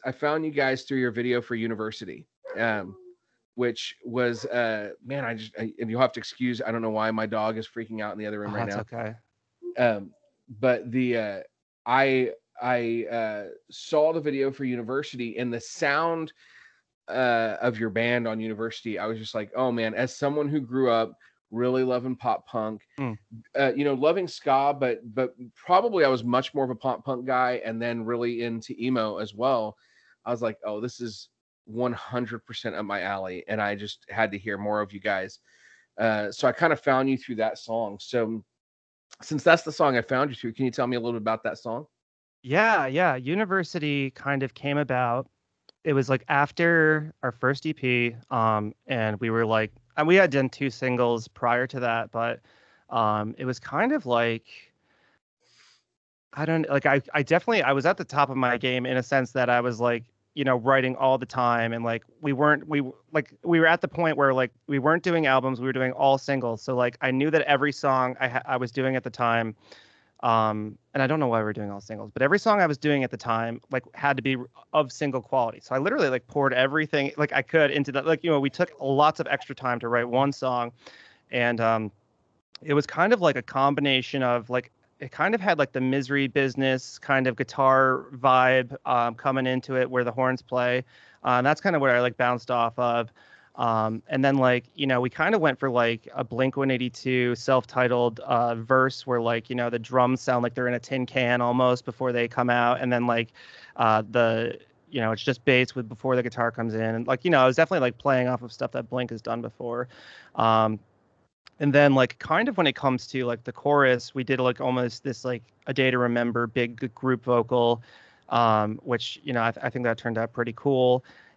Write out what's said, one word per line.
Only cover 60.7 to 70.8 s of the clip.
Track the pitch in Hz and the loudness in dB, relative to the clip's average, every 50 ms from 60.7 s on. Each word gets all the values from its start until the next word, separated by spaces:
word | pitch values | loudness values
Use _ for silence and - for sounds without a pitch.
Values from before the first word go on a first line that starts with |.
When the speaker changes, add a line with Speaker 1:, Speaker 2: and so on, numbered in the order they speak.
| 135 135 131 127 127 | 4 4 4 0 0
Speaker 2:
all | - 135 131 135 | 0 2 2 2
the | 123 127 | 2 -2
time, | - - 127 123 120 120 117 113 113 | -6 -2 0 2 2 2 2 0 -2
and, | 117 117 117 | -2 -4 -2
like, | 117 113 113 - _ _ _ | -4 -4 -4 -8 _ _ _
we | 156 147 139 | -4 -4 0
weren't, | 123 151 147 151 139 - | 4 4 6 6 6 4
we | 151 151 143 | 4 0 0
w-, | 135 127 - - _ _ - | 0 -2 -8 -16 _ _ -2
like, | 156 135 - - _ - | -2 -2 -2 -14 _ 0
we | 170 170 165 | 2 4 6
were | 165 | 6
at | 160 170 170 | 6 6 4
the | - | 2
point | 147 - 170 170 160 151 | -4 -2 0 0 0 2
where, | 135 143 135 131 | 4 4 4 4
like, | 131 127 117 - _ _ | 2 0 0 -4 _ _
we | - 143 135 | -4 -2 0
weren't | 127 151 160 175 - | 2 2 2 2 2
doing | 185 170 165 156 | 0 0 2 4
albums, | 135 131 131 123 131 131 120 | 4 4 4 2 0 -4 -2
we | 123 | -4
were | 131 127 | -4 -2
doing | 131 131 127 131 | 0 -2 -2 0
all | - 139 135 135 | 2 4 4 4
singles. | 135 - - 139 131 123 120 113 110 | 2 2 -2 -2 -2 -2 -4 -6 -6
So, | - - 131 | -6 -4 0
like, | 123 123 120 117 - | 0 0 0 -2 -2
I | - 131 | -2 0
knew | 131 131 143 156 | 0 2 2 4
that | 156 156 139 | 2 2 4
every | 147 143 127 143 147 | 4 2 2 2 -2
song | 135 - - 139 131 131 127 127 127 - | -2 -2 0 0 2 2 0 0 -2 -4
I | 131 | -4
ha-, | 123 120 131 - | -2 -2 -4 -2
I | 143 135 | -2 -2
was | 123 127 117 - | -2 -2 -4 -4
doing | 139 131 131 131 | -2 -2 0 -2
at | 127 - | -2 -4
the | 127 | -6
time, | - - 123 117 117 117 113 110 107 - _ - - - _ _ _ _ _ _ _ _ - | -4 -2 0 2 2 2 0 -2 -6 -12 _ -20 -20 -20 _ _ _ _ _ _ _ _ 0
um, | 120 113 113 110 107 107 107 107 107 - - | 2 2 2 2 0 -2 -4 -6 -8 -12 -16